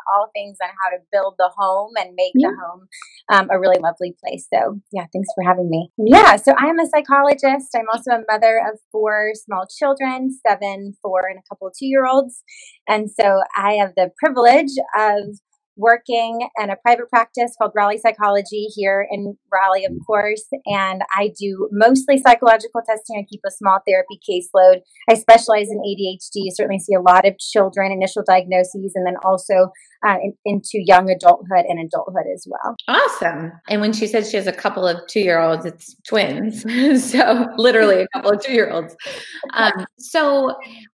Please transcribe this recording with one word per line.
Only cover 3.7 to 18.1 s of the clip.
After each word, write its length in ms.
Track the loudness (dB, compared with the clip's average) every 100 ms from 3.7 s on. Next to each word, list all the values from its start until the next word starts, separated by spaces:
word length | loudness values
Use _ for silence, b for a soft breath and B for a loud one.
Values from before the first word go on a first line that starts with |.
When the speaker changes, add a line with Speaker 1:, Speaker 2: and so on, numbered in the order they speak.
| 2
Speaker 1:
lovely 340 | 0 -4 -8 -10
place. 240 | -12 -12 -4
So 280 | -2 -2 -6 -12
yeah, 140 | -12 -10
thanks 160 | -8 -8
for 80 | -4
having 280 | -2 -2 -2
me. 200 | -4 -6 -4
Yeah, 380 | 4 6 6 4
so 180 | 2 2
I 60 | 0
am 140 | 0
a 60 | 0
psychologist. 840 | -2 0 2 2 2 0 -2 -4
I'm 140 | -6 -4
also 220 | -6 -2
a 120 | -4 -2
mother 320 | 2 2 2 -2
of 80 | -6 _
four 400 | -4 -2 0 -2 -6
small 300 | -8 -8 -8
children, 720 | -4 -2 -2 -4 -4 -6 -4 -2
seven, 520 | -2 -2 -8 -12 -12
four, 260 | -4 -2 -2
and 100 | -8
a 40 | _
couple 200 | -16 -16
of 80 | -10
two-year-olds. 640 | -2 0 2 2 0 -6 B B B B -4
And 200 | -2 -2
so 320 | 0 2 2 0 -2
I 200 | -2 0
have 180 | 0 0
the 160 | -2 0
privilege 540 | -2 4 6 6 4 -4 -4 -2
of 420 | 0 0 -4 -14 _ _ _ -2
working 680 | 2 2 0 -4 -4 -6 -8 -6
in 80 | -6
a 60 | -2
private 340 | 2 2 2
practice 460 | 0 0 -2 -4 -2
called 140 | -2
Raleigh 240 | 0 0 0
Psychology 680 | -2